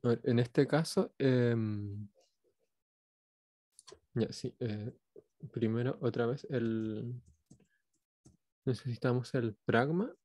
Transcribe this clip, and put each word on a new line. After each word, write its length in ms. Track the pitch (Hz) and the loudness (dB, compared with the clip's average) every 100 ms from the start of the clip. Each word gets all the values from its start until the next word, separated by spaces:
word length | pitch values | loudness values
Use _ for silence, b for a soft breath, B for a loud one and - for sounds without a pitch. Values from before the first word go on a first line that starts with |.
a 60 | 123 | 2
ver, 120 | 117 | 2
en 160 | - 120 | 2 2
este 260 | 117 - 135 | 4 2 4
caso, 480 | 147 165 - - _ | 2 2 0 -2 _
em, 880 | 135 127 120 117 110 104 101 101 101 _ _ _ _ _ _ _ _ _ _ _ _ _ _ _ _ - - - _ | 2 4 4 2 -2 -4 -6 -8 -12 _ _ _ _ _ _ _ _ _ _ _ _ _ _ _ _ -20 -20 -20 _
ya, 180 | 120 107 | -2 -2
sí, 200 | - 123 _ | -2 -10 _
eh, 340 | 120 104 113 - _ - _ _ - | -6 -4 -8 -12 _ -20 _ _ -10
primero 440 | - 110 113 120 - | -2 0 0 -2 -2
otra 260 | 120 120 117 | -2 0 -2
vez 180 | 143 - | -2 -4
el, 720 | 131 113 113 110 107 120 123 - _ _ - _ _ _ _ _ _ - _ _ _ | -2 0 -2 -2 -6 -8 -10 -14 _ _ -20 _ _ _ _ _ _ -20 _ _ _
necesitamos 680 | - 123 131 113 131 123 120 | -4 -4 -4 -2 0 0 0
el 200 | 135 117 101 | -2 -2 -4
pragma 480 | - 117 139 170 247 - | 4 4 4 0 -2 -8